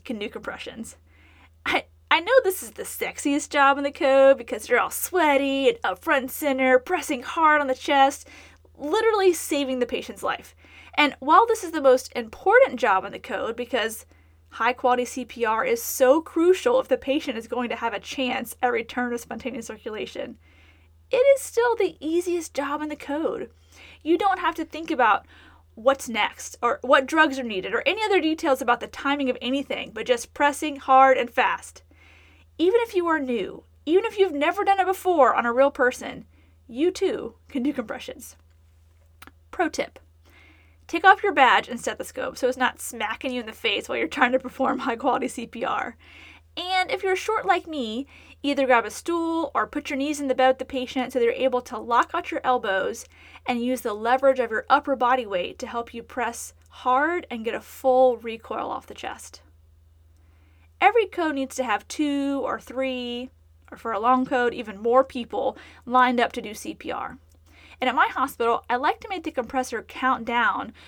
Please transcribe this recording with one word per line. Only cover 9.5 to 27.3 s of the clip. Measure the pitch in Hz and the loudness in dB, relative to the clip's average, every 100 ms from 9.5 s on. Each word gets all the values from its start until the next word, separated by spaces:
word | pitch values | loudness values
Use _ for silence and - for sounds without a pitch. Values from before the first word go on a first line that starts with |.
| 285 262 254 | -2 -2 -2
the | 240 | -4
patient's | 240 - 196 | -4 -8 -8
life. | 196 - - _ - - - | -6 -6 -10 _ -20 -20 -6
And | - 285 - | 0 0 0
while | 269 359 466 | 4 6 6
this | 440 | 2
is | 330 | -4
the | 320 | 2
most | 269 254 - | 4 4 2
important | 240 220 - 381 480 523 233 | -8 -8 -4 4 6 6 2
job | 233 190 | 0 0
in | 202 | -2
the | - | -10
code | - 196 220 233 | -8 -6 -4 -6
because | 233 233 220 220 - _ _ _ _ | -4 -2 -2 -6 -16 _ _ _ _
high | - 233 | -2 -2
quality | 247 254 247 | 2 2 2
C | 247 254 233 | 0 -6 -10
P | 233 | -4
R | 226 220 | -2 0
is | 208 233 | 0 -2
so | - - 254 320 | -2 4 6 6
crucial | - 330 349 370 240 523 | 2 2 4 4 4 2
if | - | 2
the | 247 | 0
patient | 277 294 285 226 | 0 -2 -2 -8
is | 226 | -6
going | 240 233 | -6 -4
to | 220 | -4
have | 233 | -6
a | 202 | -6
chance | - - 254 - 233 - | -8 -4 -4 -4 -6 -2
at | 247 | 0
return | 233 226 247 240 | 0 -4 -6 -4
to | 233 | -6
spontaneous | - 226 240 240 226 | -8 -10 -10 -10 -12
circulation, | 220 226 214 - - - - _ _ - _ _ _ _ | -12 -10 -8 -8 -10 -12 -14 _ _ -20 _ _ _ _
it | 508 | 4
is | 554 539 | 6 4
still | - 466 480 466 | 2 0 0 2
the | 381 - | -2 -4
easiest | 302 339 349 349 311 | -2 -2 0 -4 -4
job | - 285 302 | -6 -6 -6
in | 302 | -6
the | 285 | -8
code. | - 294 269 - - _ _ - - - | -6 -4 -2 -4 -10 _ _ -20 -20 -6
You | 302 339 | 0 2
don't | 403 381 | 2 0
have | 330 | -2
to | 330 | -4
think | 311 254 226 | -6 -8 -4
about | 254 226 - - - - - _ | 2 4 2 -2 -20 -20 -20 _
what's | - 240 269 - | -2 0 0 -2
next | 220 208 - - - | -4 -4 -4 -16 -4
or | 240 - | -2 -2
what | 254 285 | 4 4
drugs | 262 311 311 | 4 2 2